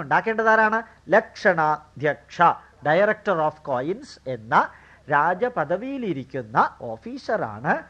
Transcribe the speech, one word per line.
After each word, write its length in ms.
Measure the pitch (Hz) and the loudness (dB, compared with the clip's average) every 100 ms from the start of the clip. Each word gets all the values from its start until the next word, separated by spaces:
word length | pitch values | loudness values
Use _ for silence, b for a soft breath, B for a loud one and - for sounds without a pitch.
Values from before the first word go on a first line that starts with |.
ഉണ്ടാക്കേണ്ടത് 460 | 143 160 214 220 220 | -2 -2 0 0 2
ആരാണ്? 260 | 220 220 226 - B B | 2 2 0 -6 B B
ലക്ഷണാധ്യക്ഷ, 1200 | 196 226 - 208 165 156 147 - 123 147 139 - - 170 - B B 147 | 2 2 0 0 2 2 0 -6 -6 -4 -4 -6 2 4 4 B B 0
director 480 | 170 208 214 214 170 151 | 2 2 0 -2 0 -2
of 80 | - - | -4 -6
coins 420 | 123 147 220 302 - 131 120 | -4 -4 -8 -12 -16 -10 -10
എന്ന 180 | 110 160 302 B B B - | 0 2 2 B B B -2
രാജപദവിയിലിരിക്കുന്ന 1400 | 143 160 180 247 240 147 185 262 277 220 139 120 131 110 135 285 - 120 | 2 2 0 -2 -2 -4 -4 -6 -6 -6 -6 -8 -10 -4 0 0 -2 -12
ഓഫീസറാണ് 840 | 113 226 254 - 214 120 104 147 294 | -12 -12 -12 -6 -4 -4 -6 -4 -4